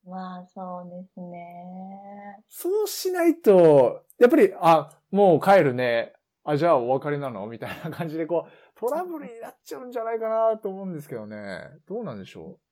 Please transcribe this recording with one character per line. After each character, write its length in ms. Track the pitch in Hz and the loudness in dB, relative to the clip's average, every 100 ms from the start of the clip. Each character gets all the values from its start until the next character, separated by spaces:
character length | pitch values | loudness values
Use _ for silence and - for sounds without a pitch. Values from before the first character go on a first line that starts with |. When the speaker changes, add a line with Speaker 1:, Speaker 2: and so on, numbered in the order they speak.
| 180 | -16
Speaker 1:
ま 340 | 185 185 180 | -14 -14 -14
あ、 60 | 185 | -18
そ 360 | - 185 180 180 | -16 -12 -12 -14
う 40 | |
で 160 | 180 185 | -18 -18
す 60 | - | -18
ね。 1200 | 175 175 175 175 180 185 190 196 202 202 202 202 _ | -16 -16 -18 -18 -18 -16 -16 -18 -20 -20 -20 -20 _
Speaker 2:
そ 360 | - 349 403 | -12 -6 -4
う 40 | 415 | -4
し 240 | - 370 | -6 -6
な 140 | 370 339 | 0 0
い 160 | 302 | 2
と、 640 | - 190 170 147 120 - _ _ | 4 8 8 8 6 2 _ _
や 100 | 240 | 4
っ 20 | |
ぱ 80 | 285 | 6
り、 160 | 214 - | 4 4
あ、 360 | 165 160 151 _ _ | 4 4 2 _ _
も 240 | 196 202 156 | 2 4 4
う 60 | |
帰 180 | 185 196 | 6 6
る 140 | 143 | 6
ね。 400 | 123 123 117 113 _ _ _ - | 2 0 0 -2 _ _ _ -4
あ、 100 | 151 | 0
じ 100 | 170 | 2
ゃ 60 | |
あ 60 | 151 | 2
お 100 | 120 | 2
別 220 | 135 147 | -2 -2
れ 80 | 143 | -6
な 120 | 139 | -6
の？ 160 | 107 107 | -8 -10
み 120 | 113 | -10
た 80 | 104 | -12
い 20 | - | -12
な 80 | 165 | -12
感 160 | 143 170 | -10 -8
じ 100 | 156 | -6
で 80 | 160 | -4
こ 220 | 165 160 | -4 -4
う、 40 | _ _ _ | _ _ _
ト 80 | 226 | -6
ラ 160 | 294 | -4
ブ 160 | 370 320 | -6 -12
ル 60 | 277 | -14
に 160 | 233 | -18
な 80 | 240 | -20
っ 80 | - - | -20 -18
ち 100 | 285 | -16
ゃ 40 | |
う 60 | 247 | -12
ん 60 | |
じ 80 | 247 | -8
ゃ 60 | 226 | -6
な 80 | |
い 60 | 226 | -6
か 100 | 220 | -4
な 280 | 220 226 220 | 0 0 0
と 120 | 214 | -6
思 140 | 190 | -8
う 20 | 190 | -10
ん 80 | |
で 80 | 165 | -10
す 80 | 143 | -10
け 60 | 120 | -12
ど 120 | 104 | -12
ね。 400 | 107 101 92 - 147 _ | -14 -12 -12 -14 -20 _
ど 140 | 202 | -12
う 60 | 214 | -10
な 100 | 110 | -12
ん 40 | |
で 60 | 90 | -14
し 120 | - | -16
ょ 140 | 80 | -18
う？ 80 | 92 _ | -20 _